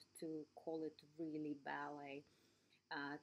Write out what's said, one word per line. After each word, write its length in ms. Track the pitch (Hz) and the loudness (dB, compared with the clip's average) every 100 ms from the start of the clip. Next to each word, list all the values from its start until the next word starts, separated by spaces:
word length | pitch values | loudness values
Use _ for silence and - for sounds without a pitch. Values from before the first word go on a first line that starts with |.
| - - | -10 -4
to 260 | 165 156 147 - | -2 0 -4 -4
call 280 | - 160 | 0 2
it 180 | 156 151 147 151 | 2 -2 -8 -2
really 380 | 160 151 151 143 139 | 0 2 2 0 0
ballet, 580 | 143 147 147 143 139 - - - - - - - | 0 0 -2 -4 -6 -8 -16 -20 -20 -20 -20 -4
uh, 260 | 156 143 147 | 0 2 0